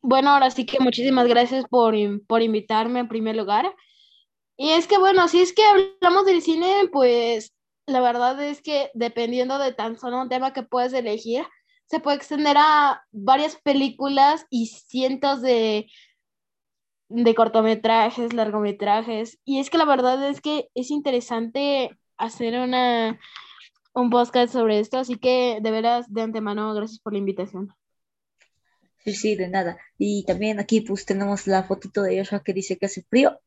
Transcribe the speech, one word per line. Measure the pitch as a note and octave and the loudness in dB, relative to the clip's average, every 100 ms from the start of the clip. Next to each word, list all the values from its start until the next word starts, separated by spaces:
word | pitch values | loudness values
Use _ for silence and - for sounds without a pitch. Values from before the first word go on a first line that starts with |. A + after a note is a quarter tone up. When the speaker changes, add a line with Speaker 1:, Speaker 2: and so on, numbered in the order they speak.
Speaker 1:
Bueno, | C4 C4 C#4 | 4 4 6
ahora | C#4+ C4 | 4 4
sí | C4 A#3+ | 0 -4
que | C#4 | 0
muchísimas | B3+ A#3+ C4 C4 A#3+ | 0 0 0 2 4
gracias | A#3 B3 C4 B3 | 4 2 -2 0
por | B3 A3+ G#3+ | 2 2 2
in-, | G#3 G3+ _ | -2 -4 _
por | A3+ | 0
invitarme | A3+ G#3+ G#3 A3 A3+ B3 | 2 -2 -2 -2 -2 -4
en | A#3+ | -6
primer | A3+ A3 A3 | -6 -4 -4
lugar. | G3 G#3 F#4 - _ _ _ _ _ _ _ - | -2 -2 -2 -8 _ _ _ _ _ _ _ -6
Y | C#4+ | 0
es | D#4+ E4 | 0 4
que, | G4+ | 4
bueno, | F#4+ F#4+ E4+ | 6 4 4
si | E4+ | 4
es | F4+ | 2
que | F4+ G#4+ | 6 6
hablamos | G4 F#4+ - F4+ F#4 G4 | 6 4 0 2 4 4
del | F4 | 2
cine, | E4 D#4+ F4 G4+ F#4 | 2 0 2 2 2
pues, | C#4+ B3+ A#3+ A#3 A3+ A3 _ _ _ - | 2 4 4 0 -4 -6 _ _ _ -4
la | C4 | 0
verdad | B3 A#3+ B3 C4+ | 2 2 -2 -2
es | C#4+ C#4+ | -6 -8
que | - D4 C#4 A#3 | -4 -4 -4 -4
dependiendo | A#3 A#3 A#3 B3 B3+ C#4 | -6 -4 -4 -2 -2 -2
de | C4+ | -4
tan | C4 A3 A#3 | -4 -8 -8
solo | B3 B3 | -8 -6
un | B3+ | -4
tema | B3+ C4 | -4 -4
que | C4 | -6
puedes | A3+ B3 B3 | -6 -2 -2
elegir, | B3+ A3+ G#3+ A3+ A#3+ - _ _ _ _ | -2 -4 -6 -4 -6 -6 _ _ _ _
se | D#4 | -4
puede | D4 C#4+ | -2 -4
extender | - D4 D4+ C#4+ | -4 -2 2 4
a | D4+ D4+ C#4+ - _ | 4 4 2 0 _
varias | G#3+ G3+ C4+ D4+ - | -6 2 2 2 -4
películas | - C4+ C4+ - C#4 C#4 C#4 D#4 - | 0 0 0 -2 -2 4 4 2 -4
y | B3 A3+ | -6 -6
cientos | - _ B3+ C4 C4+ C#4 C#4 | -10 _ -4 -2 -2 -2 -2
de, | B3+ A#3+ A3 G#3+ G#3+ _ _ _ _ _ _ _ _ _ _ _ _ | 0 2 2 -2 -6 _ _ _ _ _ _ _ _ _ _ _ _
de | A#3 A#3 A3+ | 0 2 4
cortometrajes, | A3 A3 A3 A3 A3+ A3+ A3 A#3+ A#3 | 4 4 2 0 2 2 2 -2 -6
largometrajes. | A#3 G#3+ G#3 G#3 G3+ G#3 G#3 A3+ A3 A3 _ | -2 -2 -2 -4 -4 0 0 -2 -8 -8 _
Y | - C4+ | -6 -4
es | C4+ | 0
que | E4 | 0
la | D4+ | 2
verdad | C4+ B3 C4 C#4 | 2 2 0 -2
es | C#4 | -6
que | D4+ D4+ - | -6 -6 -6
es | - B3+ | -10 -6
interesante | D4 C#4+ B3 A#3+ A#3 A3+ C4+ C#4+ C#4 B3 - _ - | -4 -2 -4 -4 -8 -6 -4 -2 -2 -4 -10 _ -10
hacer | A3+ - A#3 A#3+ | -10 -6 -6 -4
una, | B3+ B3+ B3 A#3 A3+ - - - - - - _ _ | -2 0 0 0 -2 -6 -14 -20 -20 -20 -20 _ _
un | - B3 | -2 2
podcast | A#3+ A#3+ B3 A#3+ | 2 2 2 0
sobre | B3+ A3+ G#3+ | 0 0 0
esto, | G#3+ C4 | -2 -6
así | B3 A#3+ | -6 -4
que | B3+ B3 B3 G#3+ | 0 2 0 -2
de | A3 | -4
veras, | A3 A#3 A#3+ A#3+ | -2 0 -2 -4
de | G#3 | -8
antemano, | A3+ A3 G#3+ G3+ G#3+ | -6 -6 -6 -6 -4
gracias | G#3+ A3 A3 | -6 -8 -10
por | A3 | -8
la | G#3 | -6
invitación. | G3 G3 G3 F#3 G3 _ _ _ _ _ _ _ _ _ _ _ _ _ | -6 -6 -8 -10 -14 _ _ _ _ _ _ _ _ _ _ _ _ _
Speaker 2:
Sí, | - | -10
sí, | G3+ G#3+ G3+ | -4 -4 -2
de | F3+ | -2
nada. | F#3+ F3 E3+ - _ | -2 -4 -8 -20 _
Y | G#3 G3+ F#3+ | -4 -4 -4
también | F#3 G#3+ G#3 | -2 -2 -4
aquí, | G3+ A3+ | 0 0
pues, | A3 G3 - | 0 -8 -4
tenemos | G3 G3+ G3+ - | -4 -2 -4 0
la | F#3+ | -2
fotito | F#3+ G3 G3 - | 0 -6 -4 -4
de | G3 F#3 | -2 -2
Joshua | G3 G3+ | -4 -6
que | - | -4
dice | F#3+ - F#3 | -6 -6 -6
que | G3 | -6
hace | F#3+ | -8
frío. | - A#3+ C4+ - | 0 2 2 0